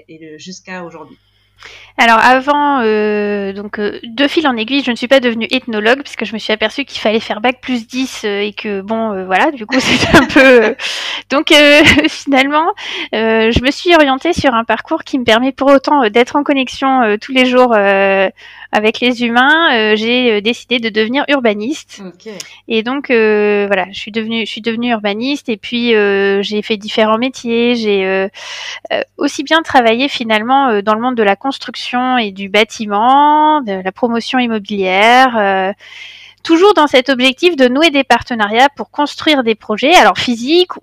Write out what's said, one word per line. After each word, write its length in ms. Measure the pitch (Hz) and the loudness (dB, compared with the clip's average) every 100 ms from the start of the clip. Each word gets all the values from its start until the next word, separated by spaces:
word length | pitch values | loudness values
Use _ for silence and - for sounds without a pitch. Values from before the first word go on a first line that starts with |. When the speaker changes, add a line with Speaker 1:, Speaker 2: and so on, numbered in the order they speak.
| - | -20
Speaker 1:
et 100 | 156 | -20
le, 200 | 160 151 | -20 -20
jusqu'à 440 | 180 185 - 185 | -18 -20 -16 -14
aujourd'hui ? 360 | 175 160 151 - _ _ _ _ - - - - | -14 -18 -20 -20 _ _ _ _ -20 -20 -14 -2
Speaker 2:
Alors 220 | 240 226 | 2 4
avant, 640 | 240 262 262 294 294 277 | 4 2 2 0 0 0
euh, 720 | 220 214 214 208 208 202 196 | 0 0 0 -2 -4 -4 -6
donc, 260 | 196 208 - | -10 -12 -6
euh, 200 | 208 - | -6 -6
de 240 | 240 226 285 | -10 -2 -2
fil 180 | - 302 | 0 0
en 120 | 233 | -2
aiguille, 260 | 220 277 | -2 -2
je 80 | 262 | -2
ne 40 | 233 | -4
suis 100 | 247 | 2
pas 140 | 269 | 2
devenue 260 | 247 226 226 | 2 -4 -4
ethnologue 520 | 254 247 214 214 269 | -4 -4 -4 -2 -2
puisque 220 | 285 - 220 | -4 -10 -10
je 80 | |
me 40 | 220 | -8
suis 140 | - | -6
aperçue 320 | 214 220 - | -4 -4 -6
qu'il 160 | 277 - | -10 -4
fallait 220 | 226 220 | -2 -2
faire 180 | - 220 | -4 -4
bac 220 | 233 247 | -4 -4
plus 260 | - 247 220 | -6 -6 -6
dix, 360 | 254 262 - 220 | -6 -6 -6 -6
euh, 160 | 202 | -4
et 100 | 208 | -6
que 300 | 202 214 196 | -8 -8 -8
bon, 320 | 196 226 226 | -6 -4 -4
euh, 120 | 196 185 | -6 -2
voilà, 260 | 185 277 | 0 0
du 140 | 285 214 | -2 -4
coup 140 | 262 | -2
<laughs> 0 | |
c'était 360 | - - - - | 0 0 2 2
un 80 | 269 | 4
peu, 380 | 302 262 247 | 4 6 6
euh, 120 | 214 - - - - - - | 4 -2 -8 -10 -10 -10 -4
donc, 220 | 269 320 | -2 4
euh, 280 | 311 294 294 302 277 | 6 6 6 6 4
<laughs> 120 | 302 | 0
finalement, 580 | - - 277 269 302 330 - - 381 320 220 | -2 -2 0 2 0 -2 -4 -8 -10 -6 -2
euh, 360 | 226 220 220 | 0 2 2
je 120 | 233 | 2
me 80 | 247 | 0
suis 240 | 285 359 339 | -2 2 4
orientée 380 | 294 262 320 | 4 0 -2
sur 200 | 349 285 | 0 0
un 120 | 233 226 | 0 -2
parcours 380 | 226 - 320 | -4 -4 -8
qui 140 | - 277 | -4 -4
me 60 | |
permet 300 | 240 220 262 | 2 2 2
pour 160 | 262 269 | 0 4
autant, 340 | 277 - 294 | 4 4 0
euh, 60 | 226 | 2
d'être 260 | 214 247 294 | 2 0 0
en 80 | |
connexion, 580 | 285 277 262 - 269 262 | 0 -2 -2 -2 0 2
euh, 140 | 226 208 | 0 -2
tous 120 | - | -2
les 140 | 262 254 | 0 2
jours, 280 | 254 254 220 | 4 4 4
euh, 540 | 196 196 196 190 190 - - - - | 2 2 2 2 0 -4 -20 -20 -4
avec 280 | - 214 220 | 0 0 0
les 240 | 247 240 | -2 0
humains. 500 | 240 240 269 311 330 | 0 2 4 4 4
Euh, 220 | 240 214 214 | 2 2 0
j'ai, 380 | 220 247 247 | 0 0 2
euh, 80 | 208 | 0
décidé 380 | 208 240 - 240 | 0 -4 -4 -4
de 100 | 226 | -2
devenir 340 | 208 220 262 277 | -2 -2 -2 -2
urbaniste. 760 | 277 240 208 220 311 - - 190 | 0 0 -2 -4 -8 -10 -18 -20
Speaker 1:
Ok. 260 | 170 220 196 - - - | -18 -20 -18 -18 -18 -4
Speaker 2:
Et 160 | 226 | -4
donc, 260 | 220 269 262 | -2 -6 -2
euh, 560 | 233 220 214 208 202 202 | 0 2 2 2 0 0
voilà, 180 | 196 180 | -2 -4
je 60 | 196 | -8
suis 140 | - | -10
devenue, 300 | 214 220 226 | -8 -6 -6
je 100 | 208 | -6
suis 100 | - | -6
devenue 300 | 220 226 240 | -6 -4 -2
urbaniste 580 | 226 208 202 254 285 - | -2 -2 -4 -4 -6 -6
et 80 | 220 | -8
puis, 380 | - 240 240 220 | -6 -4 0 2
euh, 460 | 208 196 196 196 | 2 0 0 0
j'ai 180 | 196 208 | -2 -4
fait 160 | 208 220 | -4 -6
différents 400 | 208 - 214 220 | -4 0 0 0
métiers. 580 | 262 - 233 233 233 240 | -2 -6 -4 0 0 0
J'ai, 300 | 214 202 190 | 0 -2 0
euh, 220 | 190 196 - - - - - - | -2 -4 -8 -16 -14 -14 -14 -6
euh, 100 | - - - | -6 -6 -4
aussi 260 | 285 - | -4 -4
bien 180 | 277 320 | -2 -2
travaillé 460 | 320 277 233 233 277 | 2 2 2 2 -2
finalement, 580 | - 226 214 226 269 277 | -4 -2 -2 0 0 2
euh, 120 | 208 | 0
dans 120 | 202 | 0
le 80 | 214 | 0
monde 140 | 247 247 | 0 0
de 80 | |
la 120 | 202 196 | 0 0
construction 800 | 277 277 - 233 - 247 254 254 | -4 -8 -10 -12 -6 -4 -2 -2
et 140 | 214 | -2
du 180 | 190 196 | -6 -2
bâtiment, 1120 | 208 226 - 214 202 233 269 294 302 302 302 | 0 0 -2 -4 0 2 4 4 4 4 2
de 220 | 233 190 | -2 -6
la 80 | 190 | -6
promotion 480 | - 240 233 - 254 | -4 -2 -2 -2 -2
immobilière, 960 | 240 220 196 208 185 185 220 247 262 233 | -2 -4 -6 -4 0 4 4 4 2 0
euh, 340 | 202 190 190 208 - - - - - _ | 0 0 -2 -6 -14 -20 -20 -20 -20 _
toujours 300 | - 330 403 | 0 4 4
dans 140 | 392 294 | 4 4
cet 220 | 269 262 | 2 2
objectif 460 | 254 262 254 359 320 | 2 2 2 0 2
de 120 | 254 | 2
nouer 240 | 254 330 | 4 2
des 120 | 277 | 2
partenariats 640 | 269 233 - 233 208 220 277 - | 2 0 0 -4 -2 2 2 2
pour 160 | 214 | -12
construire 520 | - 285 - - 294 | -4 -4 -2 0 0
des 120 | 233 220 | 0 -2
projets, 380 | - 214 254 349 | -4 -2 4 6
alors 220 | 214 185 | 4 2
physiques 540 | - 233 240 339 359 - | -2 -4 0 2 0 -4